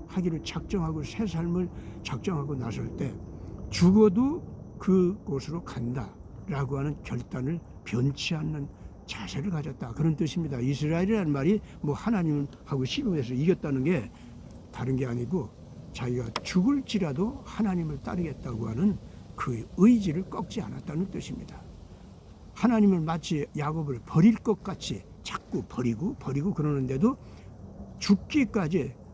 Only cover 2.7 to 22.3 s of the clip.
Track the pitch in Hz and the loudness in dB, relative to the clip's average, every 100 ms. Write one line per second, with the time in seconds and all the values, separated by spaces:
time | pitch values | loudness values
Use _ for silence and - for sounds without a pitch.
2.7 | 95 110 - 135 - - - - - - | -4 -6 -4 -6 -6 -12 -14 -12 -12 -8
3.7 | - 170 208 214 185 269 339 - - - | 6 8 10 8 6 2 0 -6 -14 -14
4.7 | - - 185 180 202 - 135 147 165 - | -4 4 6 4 2 -4 -4 -4 -8 -8
5.7 | 123 120 127 95 - - - - 139 135 | -6 -4 -4 -8 -12 -16 -12 -6 -2 -2
6.7 | 139 143 143 - 127 - 127 131 170 - | -2 -2 -4 -6 -6 -6 -4 -2 -4 -6
7.7 | - - 113 135 139 - 160 156 151 143 | -14 -4 0 2 0 -2 -2 -2 -4 -6
8.7 | - - - - - 190 135 190 160 147 | -10 -16 -16 -12 -10 -6 -4 -2 -2 -4
9.7 | - 123 113 160 151 151 180 151 127 127 | -6 -8 0 2 2 0 0 -2 0 0
10.7 | 139 151 165 190 220 160 139 151 208 - | 0 2 2 4 2 2 2 4 2 0
11.7 | - 147 131 214 214 165 147 143 - - | -4 -2 -2 0 2 2 2 -2 -8 -4
12.7 | 139 127 - 262 160 117 127 160 175 151 | -2 0 0 0 0 0 2 4 4 2
13.7 | 135 139 165 98 - - - - - - | 0 2 2 -2 -10 -18 -16 -16 -16 -14
14.7 | - 123 131 127 120 120 180 107 - - | -6 -2 0 0 -2 -2 -2 -2 -10 -18
15.7 | - - - 123 123 113 - - 185 208 | -16 -14 -6 -2 -2 -4 -6 0 4 4
16.7 | 285 - 208 170 135 214 - - - 208 | 4 2 0 0 2 -2 -2 -8 -2 0
17.7 | 180 160 139 - 180 160 127 131 113 113 | 0 -2 -4 -4 -2 -2 -4 -6 -4 -4
18.7 | 113 208 - - - - - - 113 - | 2 2 2 -4 -16 -16 -6 -4 -4 -4
19.7 | - 214 233 190 156 185 - 180 220 - | 6 8 8 4 -2 -4 -6 -6 -6 -6
20.7 | - - 156 196 156 - - - - - | -8 -6 -4 -4 -4 -8 -10 -10 -14 -16
21.7 | - - - - - - | -18 -18 -18 -20 -20 -20